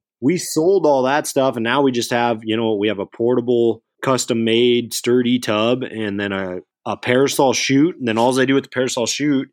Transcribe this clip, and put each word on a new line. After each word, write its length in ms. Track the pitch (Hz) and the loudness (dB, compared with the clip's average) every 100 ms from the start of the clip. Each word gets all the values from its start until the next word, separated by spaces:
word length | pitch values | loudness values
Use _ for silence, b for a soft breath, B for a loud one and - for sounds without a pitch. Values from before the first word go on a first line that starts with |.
| _ _ | _ _
we 160 | 123 180 | -2 -2
sold 480 | - - 165 196 156 | -2 0 2 4 4
all 180 | 139 | 2
that 240 | 127 147 151 | 2 0 0
stuff, 280 | 143 135 120 | 0 0 0
and 60 | 113 | 0
now 160 | 131 | 2
we 100 | 139 | 2
just 200 | 120 113 | 0 -2
have, 280 | 120 120 113 | 0 0 -2
you 120 | 110 110 | -2 -2
know, 200 | 113 104 | 0 0
we 120 | 107 | -2
have 120 | 98 | -2
a 60 | 95 | -6
portable, 800 | - 117 123 120 120 117 113 _ _ | -4 0 0 0 2 2 0 _ _
custom-made, 920 | - 127 - 120 113 113 123 120 120 | -2 -2 0 -2 2 2 4 2 -2
sturdy 440 | - - 123 120 123 | -4 0 2 2 0
tub, 440 | 123 104 113 127 | 0 0 0 0
and 360 | 127 110 107 101 | -4 -6 -6 -4
then 120 | 101 | -4
a, 280 | 98 95 90 - _ - | -4 -6 -8 -12 _ -10
a 120 | 101 | -6
parasol 560 | - 123 135 - 139 | 0 2 2 2 2
chute. 420 | 113 - 135 160 - | 0 0 2 2 0
And 100 | 120 | -2
then 100 | 110 | 0
all 140 | 123 | 2
they 120 | 131 131 | 2 2
do 80 | 139 | 0
with 80 | |
the 60 | 131 | -2
parasol 360 | - 131 127 110 | -4 -4 -2 -4
chute 440 | - 147 135 139 | -2 -2 -2 -4